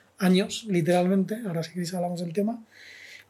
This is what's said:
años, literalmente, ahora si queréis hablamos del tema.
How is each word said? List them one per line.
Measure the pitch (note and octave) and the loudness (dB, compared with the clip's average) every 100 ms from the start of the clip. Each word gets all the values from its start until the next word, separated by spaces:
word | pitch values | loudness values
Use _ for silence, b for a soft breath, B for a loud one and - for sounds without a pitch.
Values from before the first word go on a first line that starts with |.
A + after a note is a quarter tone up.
| b _ | b _
años, | F#3 F#3 A3+ - A3 | 4 4 2 -4 -2
literalmente, | F3 D#3 F3 F3+ G3 F#3 A3 A3 | 0 4 4 4 2 0 -2 -4
ahora | E3 | -4
si | E3 | -4
queréis | F3 E3+ | -6 -6
hablamos | F3+ F3 F3 | -4 -4 -4
del | F3 | -4
tema. | E3 G#3 A#3+ B B B B B B | -2 -2 -4 B B B B B B